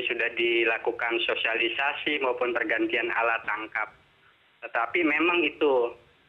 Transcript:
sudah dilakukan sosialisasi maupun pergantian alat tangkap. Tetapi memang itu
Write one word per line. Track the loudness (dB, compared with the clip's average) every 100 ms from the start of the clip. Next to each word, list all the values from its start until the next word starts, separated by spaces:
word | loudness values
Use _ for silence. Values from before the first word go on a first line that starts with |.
| 0
sudah | -2 -2
dilakukan | 0 2 2 2 0 -2 -2 -2 0 0
sosialisasi | 0 0 0 0 0 -2 -2 -2 0
maupun | 0 0 0 0
pergantian | 0 0 0 0 0
alat | 0 2 0
tangkap. | -2 -6 -6 -6 -6 -10 _ _ _ _ _ -16
Tetapi | -4 -2 -2 0
memang | 0 2 2 2
itu | 0 2 2 4 2 -4 -20 _